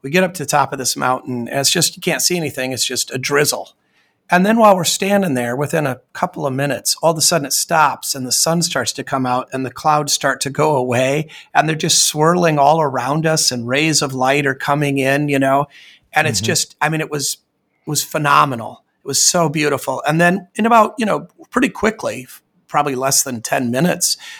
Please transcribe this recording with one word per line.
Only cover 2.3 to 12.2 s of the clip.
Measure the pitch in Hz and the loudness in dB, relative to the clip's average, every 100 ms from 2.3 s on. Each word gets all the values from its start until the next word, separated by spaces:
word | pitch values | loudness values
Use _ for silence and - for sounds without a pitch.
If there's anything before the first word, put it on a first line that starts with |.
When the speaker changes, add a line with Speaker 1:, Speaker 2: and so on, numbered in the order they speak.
| 180 | -2
Speaker 1:
anything. | 151 - 127 | -4 -4 -6
It's | 123 - | -4 -4
just | 123 - | -4 -6
a | 131 | -6
drizzle. | 127 143 147 107 - _ _ _ _ _ - | 0 2 2 -2 -8 _ _ _ _ _ 0
And | 180 196 | 2 4
then | 226 | 6
while | 214 185 | 6 6
we're | |
standing | 151 - 196 202 185 127 | 2 -2 2 2 2 0
there, | 120 127 | -2 -4
within | 143 165 143 | -2 -2 -2
a | 123 _ | -6 _
couple | - 180 - 143 | -6 -6 -4 -4
of | |
minutes, | 131 143 120 - - | -2 -2 -2 -4 0
all | 160 | 0
of | 160 | 2
a | |
sudden | - 165 139 | 2 0 -2
it | |
stops | - - 165 143 117 - 139 | -4 0 2 2 0 -8 -6
and | 127 | -2
the | |
sun | - 160 170 | 0 0 0
starts | 156 131 113 | 0 -2 -4
to | - | -6
come | 127 135 127 | -4 -2 0
out | 123 127 | -2 -4
and | 131 131 | -6 -6
the | |
clouds | - 156 151 143 | -2 0 0 0
start | - 139 127 | -2 -2 -2
to | 139 | -4
go | 139 151 143 | 0 2 2
away | 127 120 131 147 156 - - | 0 0 2 0 -4 -10 -4
and | - 156 | 0 0
they're | 156 | 0
just | 165 - | 0 2
swirling | - 151 | 0 2